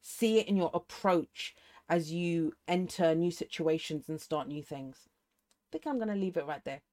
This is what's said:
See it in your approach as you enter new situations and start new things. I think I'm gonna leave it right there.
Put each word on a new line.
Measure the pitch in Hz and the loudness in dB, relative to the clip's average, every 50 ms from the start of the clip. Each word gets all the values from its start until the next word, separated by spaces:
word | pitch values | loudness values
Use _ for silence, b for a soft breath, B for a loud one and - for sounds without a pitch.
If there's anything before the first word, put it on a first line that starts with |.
See | _ - - - 226 220 220 220 | _ -14 -2 2 2 4 6 4
it | 214 - | 4 4
in | 202 | 2
your | 196 175 160 - | 2 2 2 0
approach | 170 - _ - - - 196 185 170 - - _ - - - B B B B B B B B | -2 -4 _ -16 0 2 4 4 4 2 0 _ -12 -12 -12 B B B B B B B B
as | 170 175 165 151 | 0 0 0 0
you | 160 175 175 170 170 170 160 156 - _ _ - | -4 -2 0 2 2 2 0 0 -2 _ _ -2
enter | 175 180 185 170 - - 185 165 160 | 0 0 0 -2 0 2 4 4 4
new | 160 170 175 | 4 2 0
situations | 170 - - - - - 165 160 160 160 - - 160 151 - - | 0 -2 -8 -8 -6 -2 2 2 2 2 0 -4 -6 -6 -6 -6
and | 156 156 | -8 -8
start | - - 160 151 139 - | -6 -4 -4 -4 -4 -4
new | 147 151 | -8 -10
things. | 147 - 156 139 135 135 127 - - _ _ _ _ _ _ _ _ _ _ _ _ _ | -8 -8 -10 -10 -10 -12 -14 -18 -20 _ _ _ _ _ _ _ _ _ _ _ _ _
I | |
think | - 320 - 320 | -12 -8 -6 -4
I'm | 285 254 | -2 -2
gonna | 220 214 208 | -2 -2 0
leave | 202 196 185 185 180 | 0 -2 0 0 -2
it | 151 | -2
right | 143 151 139 _ | -2 -6 -6 _
there. | - 135 143 _ _ | -8 -10 -10 _ _